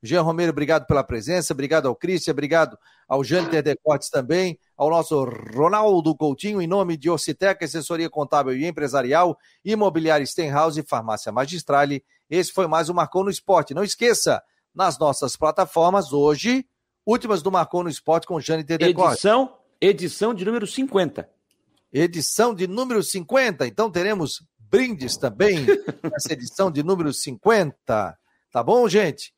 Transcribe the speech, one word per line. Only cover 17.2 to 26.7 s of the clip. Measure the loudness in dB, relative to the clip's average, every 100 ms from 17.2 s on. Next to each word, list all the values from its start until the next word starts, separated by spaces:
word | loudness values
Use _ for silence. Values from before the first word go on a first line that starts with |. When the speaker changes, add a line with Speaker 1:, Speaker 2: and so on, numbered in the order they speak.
| 2 0
Speaker 1:
do | 2
Marcou | 0 0 -2
no | -4
Esporte | -6 0 0 0
com | -8
Jâniter | -2 -4 -2 2
Decortes. | 2 4 2 4
Speaker 2:
Edição, | 2 2 2 -6 _ _
edição | 2 2 -2 -2 -4
de | -2
número | -2 -2 -4
cinquenta. | -4 -2 0 -2 -4 -14 _ _ _ _ _ _
Speaker 1:
Edição | -2 0 0 -4 0 0
de | 0 -4
número | -4 -2 -2
cinquenta, | -2 -6 -2 0 0 -2 -6
então | -2 -2
teremos | 0 -2 -2 -4 -8 _ _ 0
brindes | 2 2 -4 -8 -4
também | -6 0 2 2
Speaker 2:
<laughs> | 2 2 0 -8
Speaker 1:
nessa | -8 -6 -6
edição | -8 -10 -2
de | -2